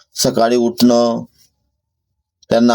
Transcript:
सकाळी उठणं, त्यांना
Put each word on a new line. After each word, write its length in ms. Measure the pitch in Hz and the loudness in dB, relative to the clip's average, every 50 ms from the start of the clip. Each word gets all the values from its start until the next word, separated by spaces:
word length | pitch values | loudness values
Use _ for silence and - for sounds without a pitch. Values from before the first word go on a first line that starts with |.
| _ _ - | _ _ -8
सकाळी 420 | - - 131 - 113 113 117 123 | -4 -4 -2 -2 0 0 0 0
उठणं, 680 | 120 120 120 120 - 120 120 117 120 120 117 117 120 120 - _ _ _ _ _ _ _ _ _ _ _ _ _ _ _ _ _ _ _ _ _ _ _ - | 0 -2 -2 -2 0 0 2 2 2 0 -2 -4 -6 -10 -14 _ _ _ _ _ _ _ _ _ _ _ _ _ _ _ _ _ _ _ _ _ _ _ -2
त्यांना 240 | 113 117 120 120 117 | 0 2 2 2 2